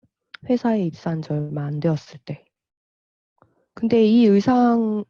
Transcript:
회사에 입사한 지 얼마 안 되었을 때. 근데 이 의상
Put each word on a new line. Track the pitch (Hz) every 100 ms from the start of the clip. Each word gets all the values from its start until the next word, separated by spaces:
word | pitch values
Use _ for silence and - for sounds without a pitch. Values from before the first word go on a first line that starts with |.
| _ _ _ - -
회사에 | 247 240 220
입사한 | 175 - 170 160
지 | 156
얼마 | 151 147 147 147
안 | 147
되었을 | 165 151 - 147 -
때. | 147 _ _ _ _ _ _ _ _ _ _ _ _ _
근데 | - 226 233 220
이 | 233 226
의상 | 202 226 247 240 233 220 214 202